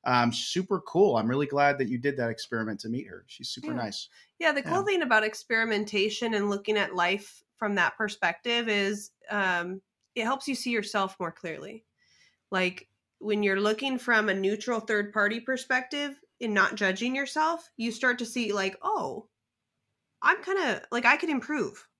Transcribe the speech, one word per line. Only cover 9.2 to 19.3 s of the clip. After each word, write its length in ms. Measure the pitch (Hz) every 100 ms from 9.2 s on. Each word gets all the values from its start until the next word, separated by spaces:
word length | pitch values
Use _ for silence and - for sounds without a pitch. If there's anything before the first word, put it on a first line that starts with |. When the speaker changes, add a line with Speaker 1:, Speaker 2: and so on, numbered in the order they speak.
| -
Speaker 2:
um, 540 | 208 190 175 175 190 _ _ _
it 80 | 240
helps 240 | 226 269 285
you 80 |
see 160 | 254 247
yourself 460 | 233 208 208 185 -
more 140 | 170
clearly. 520 | - 175 147 160 226 _ _ _ _ _ _ _
Like, 360 | 190 180 185 - _ _ _
when 240 | 208 208
you're 180 | 202 196
looking 380 | 208 214 277 254
from 300 | 247 226 214
a 60 |
neutral 440 | 190 190 208 247 226
third-party 640 | 220 208 208 214 202 226
perspective 760 | 233 254 - 262 254 294 285 277 _ _
and 140 | 233
not 220 | 208 196 208
judging 400 | 196 190 240 262
yourself, 520 | 277 311 311 330 - -
you 140 | 226
start 300 | 226 254 247
to 40 |
see, 280 | 233 247 220
like, 240 | 202 190 190
"Oh, 460 | 370 415 160 - -